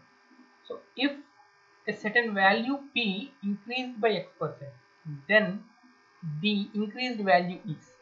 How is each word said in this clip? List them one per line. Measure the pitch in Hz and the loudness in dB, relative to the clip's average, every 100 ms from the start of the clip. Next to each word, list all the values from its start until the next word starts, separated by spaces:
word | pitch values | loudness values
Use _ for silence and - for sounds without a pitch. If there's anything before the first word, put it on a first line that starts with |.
| _ _ _ - - _ - | _ _ _ -20 -20 _ -14
So | - - - | -14 -12 -2
if | 285 285 - _ _ _ _ _ - | -2 -2 -16 _ _ _ _ _ -8
a | |
certain | 214 208 233 226 | -6 0 0 2
value | 202 190 220 247 277 - | 4 6 6 0 -4 -4
P | 233 220 190 - - | -2 -2 -2 -8 -8
increased | 202 202 233 247 254 233 | -6 -6 -6 -6 -6 0
by | 226 | 0
X | 185 - - | 0 -4 -6
percent, | 156 - 135 - _ _ 156 143 - | -8 -6 -16 -18 _ _ -14 -12 4
then | 208 180 202 - _ - _ _ - 165 151 | 4 4 -4 -10 _ -20 _ _ -12 -8 -2
the | 208 208 202 | 0 0 -2
increased | 208 214 240 254 220 | -4 -4 -4 -4 -2
value | 196 180 180 180 202 | 4 4 4 -6 -8
is, | 147 - - | -10 -10 -20